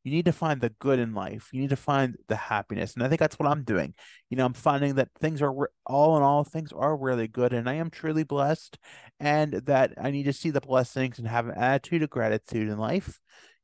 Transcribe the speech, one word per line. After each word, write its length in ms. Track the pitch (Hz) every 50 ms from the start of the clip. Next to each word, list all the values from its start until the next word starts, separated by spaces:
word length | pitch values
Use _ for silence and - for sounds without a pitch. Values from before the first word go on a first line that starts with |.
| -
you 80 | 131
need 160 | 143 165 175
to 60 | 175 160
find 280 | - - 156 151 135
the 80 | 123 117
good 300 | 110 _ - 135 135 127
in 160 | 120 113 110
life. 340 | 101 92 - 104 - - -
You 120 | - 131 135
need 80 | 139
to 60 | 139
find 400 | 131 - - 143 139 135 127 117 - _ -
the 80 | 110
happiness. 560 | 104 - - 110 104 101 - 107 98 92 92 -
And 100 | - 120
I 60 | 131
think 120 | 156 160
that's 180 | 160 151 - -
what 100 | 156 143
I'm 160 | 147 151 135
doing. 300 | 120 110 90 76 69 - - - - - - _ _
You 80 | 123
know, 80 | 127 131
I'm 80 | 127 127
finding 440 | - - 160 143 139 143 143 139
that 120 | 135 127 - _ _
things 220 | - 156 160 143
are 100 | 147 143
re-, 160 | 131 135 143 - - _ _
all 320 | - 127 139 147 160 160 151
in 40 | 139
all, 220 | 139 143 147 147
things 280 | - - 160 160 147 -
are 220 | - 123 147 156
really 320 | 143 135 131 127 120 113
good. 280 | 113 110 123 123 123 123
And 160 | 120 117 123
I 40 | 139
am 140 | 156 165 165
truly 340 | - - - 160 156 156 156
blessed, 540 | 143 147 143 139 143 160 - - - - - _ - - - - - _ -
and 360 | 139 147 147 151 151 151 127 92 127
that 300 | 139 143 131 131 - - -
I 120 | - 135
need 140 | 143 143 139
to 100 | 143 135
see 160 | - - 165
the 100 | 147 139
blessings 580 | - 139 131 127 123 - - 135 131 127 117 -
and 80 | 117
have 200 | 113 117 120 117
an 80 | 120 -
attitude 460 | - 117 127 135 139 - - 175 165 156
of 80 | 147
gratitude 580 | - 131 113 110 107 110 - - - 117 107 107
in 80 | 107
life, 420 | 104 110 110 151 196 - - - - _ _ _ - - - _ _